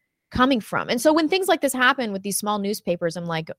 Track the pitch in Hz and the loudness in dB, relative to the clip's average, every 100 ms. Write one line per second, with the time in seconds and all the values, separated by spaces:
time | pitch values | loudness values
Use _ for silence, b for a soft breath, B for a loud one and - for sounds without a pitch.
0 | _ _ _ - 254 247 - 147 78 233 | _ _ _ 0 2 2 -2 -6 -2 2
1 | 311 311 302 381 381 339 277 254 254 277 | 4 4 2 0 2 2 0 2 2 2
2 | 226 196 202 190 208 208 196 214 - 175 | -2 -4 -6 -4 -2 -2 -2 -4 -4 -2
3 | 170 175 170 160 160 | -2 -4 -4 -4 -4